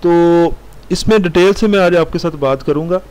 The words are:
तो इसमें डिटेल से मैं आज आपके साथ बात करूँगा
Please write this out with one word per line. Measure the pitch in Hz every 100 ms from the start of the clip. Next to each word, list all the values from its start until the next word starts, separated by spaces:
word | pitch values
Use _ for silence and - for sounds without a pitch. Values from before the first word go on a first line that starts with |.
तो | 175 170 170 170 170 - - - -
इसमें | 185 - 220
डिटेल | 180 165 185
से | 202 220
मैं | 202
आज | 180 175
आपके | 160 170
साथ | 170 156
बात | 139 135
करूँगा | - 147 165 185 -